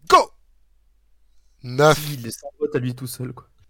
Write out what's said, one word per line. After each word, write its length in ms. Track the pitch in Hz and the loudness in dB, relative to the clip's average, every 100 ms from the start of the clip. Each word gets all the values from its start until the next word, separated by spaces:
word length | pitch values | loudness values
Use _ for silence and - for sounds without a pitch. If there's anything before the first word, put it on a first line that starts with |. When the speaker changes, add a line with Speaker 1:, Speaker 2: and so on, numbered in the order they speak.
| - | 2
Speaker 1:
go ! 220 | 359 - - _ _ _ _ _ _ _ _ _ - _ _ | 4 4 -4 _ _ _ _ _ _ _ _ _ -20 _ _
Neuf. 360 | 123 127 151 151 151 | -8 2 4 4 0
Speaker 2:
Il 140 | 139 113 | -8 -10
est 40 | |
sans 180 | - - - | -12 -14 -6
vote 160 | 147 | -4
à 40 | 147 | -2
lui 160 | 127 | -4
tout 120 | 123 127 | -6 -10
seul, 260 | - 127 | -10 -12
quoi. 140 | 123 - _ - | -12 -20 _ -20